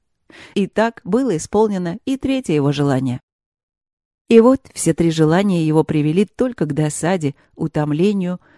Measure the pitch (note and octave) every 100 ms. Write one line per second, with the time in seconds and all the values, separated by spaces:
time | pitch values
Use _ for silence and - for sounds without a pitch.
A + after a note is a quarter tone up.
0 | _ _ _ - - - F#3+ - A3+ -
1 | - A3+ C4+ D#3 - G#3 A3 F#3+ F3 F#3+
2 | - C4+ C#4 C4 B3+ D3+ C#3 C#3+ C#3+ C3
3 | C3 A#2+ - _ _ _ _ _ _ _
4 | _ _ - A3+ A#3 C4+ - - E3 D#3
5 | E3+ D#3+ D#3 E3+ G#3 F3 D#3 D#3 D3 D#3
6 | D3 E3+ G3+ - B3+ A#3 D3+ D3 D3+ -
7 | D#3+ F#3+ D3 - _ - E3 D#3 D3+ D3+
8 | G3+ G3+ F3+ F3+ _